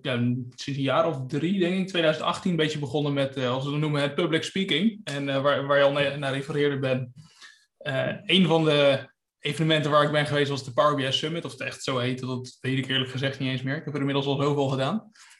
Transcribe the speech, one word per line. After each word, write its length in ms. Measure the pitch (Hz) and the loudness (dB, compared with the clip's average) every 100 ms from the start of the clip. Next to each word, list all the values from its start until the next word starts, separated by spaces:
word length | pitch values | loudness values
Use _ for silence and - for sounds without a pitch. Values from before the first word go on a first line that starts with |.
ja, 160 | 143 120 120 123 120 | -4 0 0 0 -4
sinds 120 | - - | -10 -8
een 140 | 139 | -2
jaar 260 | 135 143 165 | 0 2 2
of 200 | 139 127 | -2 -4
drie, 320 | 147 160 196 | -2 0 0
denk 200 | 170 190 | 0 0
ik, 100 | 185 | -2
tweeduizend 380 | 175 160 156 - | 0 2 2 -2
achttien, 240 | 165 190 | -2 0
een 60 | 165 | 0
beetje 220 | 151 151 | 0 -2
begonnen 340 | 143 151 147 | -4 -2 0
met, 240 | 139 135 135 | 0 -2 0
eh, 140 | 127 | -2
als 140 | 127 | -2
we 60 | 143 | -2
het 100 | 147 | -2
noemen, 220 | 151 147 | 0 0
het 120 | 139 | 0
public 280 | 139 170 160 | 0 0 0
speaking. 580 | - 190 190 151 220 208 | 0 -2 0 2 2 0
En, 240 | - 143 139 | -6 -6 -2
eh, 140 | 135 | 0
waar, 240 | 143 139 139 | 2 2 2
waar 120 | 143 | 4
je 60 | |
al 80 | 143 | 4
na-, 240 | 143 143 143 | 4 0 -2
naar 160 | 139 | -4
refereerde, 460 | 135 139 147 143 135 | -4 -2 0 0 0
Ben. 360 | 131 131 123 - 156 _ - _ _ - | 0 -2 -4 -12 -20 _ -20 _ _ -12
Eh, 360 | 143 131 131 143 | -4 -2 -2 -4
een 220 | - 185 165 | 2 4 6
van 180 | 165 | 4
de 460 | 156 147 143 135 - _ _ _ | 4 6 6 4 -2 _ _ _
evenementen 520 | 147 147 160 156 147 | -6 -2 2 2 4
waar 140 | 151 | 4
ik 60 | 147 | 4
ben 160 | 147 139 | 2 0
geweest 240 | 143 143 | 0 0
was 140 | 139 | -2
de 80 | - | -2
Power 220 | 120 147 | 2 2
B 40 | 139 | 2
I 140 | 131 | 0
Summit. 320 | 127 156 170 | -2 -2 -6
Of 80 | 156 | -8
het 80 | - | -10
echt 220 | 127 - | -10 -8
zo 160 | - 131 | -4 -2
heette, 280 | 123 127 127 | -2 -2 -4
dat 320 | 127 123 - | -6 -8 -8
weet 180 | 131 131 | -4 -2
ik 100 | 131 | 0
eerlijk 220 | 131 127 | -2 -2
gezegd 280 | 131 139 - | -2 -4 -2
niet 120 | 135 | -4
eens 120 | 127 | -4
meer. 140 | 131 147 | -4 -6
Ik 80 | |
heb 100 | 156 | -6
er 60 | 143 | -4
inmiddels 260 | 139 139 135 | -2 0 0
al 140 | 135 | 0
zoveel 280 | 143 143 139 | 0 0 0
gedaan. 420 | 131 135 214 - - - | 0 -2 -4 -6 -20 -20